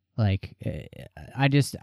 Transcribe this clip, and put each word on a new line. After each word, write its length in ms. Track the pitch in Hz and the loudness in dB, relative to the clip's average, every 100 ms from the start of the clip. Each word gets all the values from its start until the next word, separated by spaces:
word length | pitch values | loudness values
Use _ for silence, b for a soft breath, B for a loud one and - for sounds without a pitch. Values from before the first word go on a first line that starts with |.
| _ - | _ 0
Like, 400 | 104 95 - - | 2 2 -4 -10
eh, 220 | - - - - - - - 131 | -8 -8 -12 -16 -18 -18 -10 0
I 120 | 139 | 4
just, 260 | 139 135 - | 4 2 -2